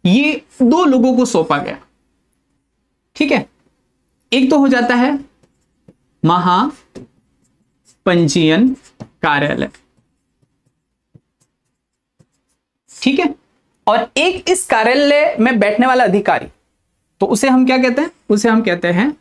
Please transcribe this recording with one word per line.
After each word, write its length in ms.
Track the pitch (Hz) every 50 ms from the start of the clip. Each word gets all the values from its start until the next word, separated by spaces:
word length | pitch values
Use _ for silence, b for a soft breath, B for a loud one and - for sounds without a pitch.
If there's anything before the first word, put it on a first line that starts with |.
| -
ये 380 | 175 190 262 294 302 254 - _ _ _ -
दो 220 | 262 233 277 370 359
लोगों 280 | 294 254 254 233 262 247
को 100 | 240 247
सौंपा 320 | 247 - 170 160 - - -
गया, 200 | - - - - _ _ _ _ _ _ _ _ _ _ _ _ _ _ _ _ _ _ _ _ _ _ _ _ _ _ _
ठीक 160 | - 214 277
है। 140 | 285 214 - _ _ _ _ _ _ _ _ _ _ _ _ _ _ _ _ _
एक 180 | 233 269 262 254
तो 80 | 320 285
हो 100 | 277 269
जाता 260 | 262 247 240 247 247
है 240 | 240 247 285 285 277 - _ _ _ _ _ _ _ _ _ _ _ _ - _ _ _ _ _ _
महापंजीयन 2500 | - 160 170 180 170 180 180 185 247 302 - - _ _ _ - 127 _ _ _ _ _ _ _ _ _ _ _ _ _ _ _ _ _ _ _ _ 190 180 175 165 147 - 180 165 156 160 185 247 262 254 - _ - _ _ - _ _ _
कार्यालय, 480 | - 156 143 143 147 147 131 - - - _ _ _ _ _ _ _ _ _ _ _ _ _ _ _ _ _ _ _ _ _ _ _ _ _ _ _ _ _ - _ _ _ _ _ _ _ _ _ _ _ _ _ _ _ _ _ _ _ _ _ _ _ _ _ _ _ _ _ _ _ _ _ _
ठीक 300 | - - - 262 285 320
है, 140 | 349 285 - _ _ _ _ _ _ _ _ _ _
और 220 | 214 214 233 233 - _
एक 340 | 269 311 370 370 359 - 330
इस 160 | 370 - -
कार्यालय 680 | - 254 226 220 233 254 285 294 285 285 294 302 302 - -
में 200 | 220 240 240 214
बैठने 280 | 202 208 208 - 247
वाला 180 | 262 254 254 247
अधिकारी, 420 | 202 185 208 202 - 160 123 - - _ _ _ _ _ _ _ _ _ _ _ _ _ _
तो 60 | 196 -
उसे 200 | 247 208 - 269
हम 180 | 254 254 262
क्या 120 | 254 262 262
कहते 240 | 254 254 240 277
हैं, 80 | 311 339 _ _ _ -
उसे 200 | 208 208 220 233
हम 140 | 220 226
कहते 260 | 220 202 175 175 - 170
हैं 260 | 175 180 233 294 302 _